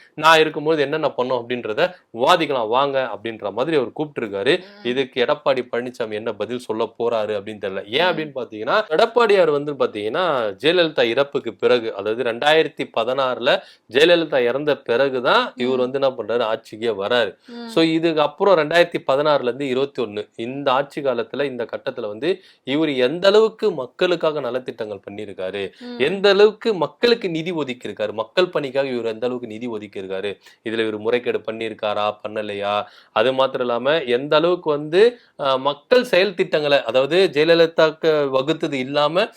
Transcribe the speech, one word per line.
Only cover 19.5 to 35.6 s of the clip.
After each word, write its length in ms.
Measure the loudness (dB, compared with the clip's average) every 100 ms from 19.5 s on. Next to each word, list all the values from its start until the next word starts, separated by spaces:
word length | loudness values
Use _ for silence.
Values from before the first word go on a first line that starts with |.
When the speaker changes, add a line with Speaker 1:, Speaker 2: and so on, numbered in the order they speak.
| -4 -4
Speaker 1:
இருபத்தி 360 | -2 -4 -4
ஒண்ணு, 260 | -6 -8 -10 -10
இந்த 360 | -10 -4 0
ஆட்சி 300 | 0 -2 -4
காலத்துல, 420 | -4 -2 -4 -4
இந்த 200 | -6 -6
கட்டத்துல 440 | -8 -8 -8 -8 -10
வந்து 340 | -6 -4 -4 _ _
இவர் 260 | -4 -2 0
எந்த 380 | 2 0 4 6
அளவுக்கு 440 | 6 4 2 -2
மக்களுக்காக 680 | -2 -8 -2 0 2 0 -2
நலத்திட்டங்கள் 640 | -4 -6 -8 -10 -10 -10 -12
பண்ணியிருக்காரு, 600 | -14 -12 -8 -8 -6 -8 -10
Speaker 2:
ம். 200 | -14 -2
Speaker 1:
எந்த 300 | -2 2 2
அளவுக்கு 460 | 6 6 4 -4 -2
மக்களுக்கு 520 | -4 0 0 2 0
நிதி 220 | -4 -4
ஒதுக்கி 360 | -4 -6 -8 -10
இருக்காரு, 240 | -6 -6
மக்கள் 380 | -4 -4 0 0
பணிக்காக 380 | -2 -2 -2 -2
இவர் 180 | -4 -4
எந்த 200 | -4 -6
அளவுக்கு 220 | -6 -10
நிதி 200 | -10 -8
ஒதுக்கி 340 | -8 -10 -12
இருக்காரு, 380 | -8 -6 -8 -10 -16 _
இதுல 240 | -6 -2 -2
இவர் 100 | -2
முறைகேடு 400 | -2 0 0 -4
பண்ணியிருக்காரா, 800 | -6 -8 -8 -6 -4 -2 -2 -4 -8
பண்ணலையா, 580 | -8 -6 -6 -2 -2 -4 -14 _
அது 220 | 0 2
மாத்திரம் 340 | 2 0 0 -2
இல்லாம 340 | 0 0 0
எந்த 340 | 0 -2 2 2
அளவுக்கு 340 | 4 0 -2
வந்து, 500 | -4 0 4 4 2 _ -6
ஆ, 160 | -2
மக்கள் 480 | 0